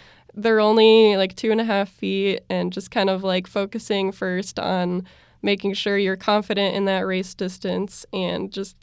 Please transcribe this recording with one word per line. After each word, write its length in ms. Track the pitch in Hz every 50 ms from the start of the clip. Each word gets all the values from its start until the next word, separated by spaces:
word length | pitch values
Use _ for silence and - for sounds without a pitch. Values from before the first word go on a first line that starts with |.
| - - - _ _ - -
they're 240 | 214 208 226 220 214
only, 560 | 214 214 226 226 220 220 220 226 220 214 208
like, 180 | 190 190 190 -
two 140 | - - 220
and 100 | 214 226
a 40 | 233
half 240 | 226 208 196 196 196
feet, 520 | - - - 190 190 196 196 196 185 - - -
and 220 | 185 180 180 180 -
just 180 | 202 190 -
kind 180 | - 233 196 196
of, 140 | 190 185 196
like, 240 | 190 180 185 185
focusing 640 | - - 208 202 202 - 226 - - 208 196 190 190
first 480 | 190 - 190 185 180 185 190 190 - -
on 440 | - 180 185 185 180 180 180 180 180 - - _ _ _ _ _ -
making 280 | 202 202 196 - 196
sure 280 | 196 - - 208 202 196
you're 160 | 202 185 190
confident 580 | 185 - 214 208 214 208 - 208 202 202 190 -
in 100 | 196 196
that 160 | 196 190 185 190
race 300 | 190 185 185 185 185 -
distance 720 | - 190 185 185 - - 190 180 185 196 196 - - - -
and 400 | - 190 185 175 175 175 190 196
just 240 | - 196 196 - - _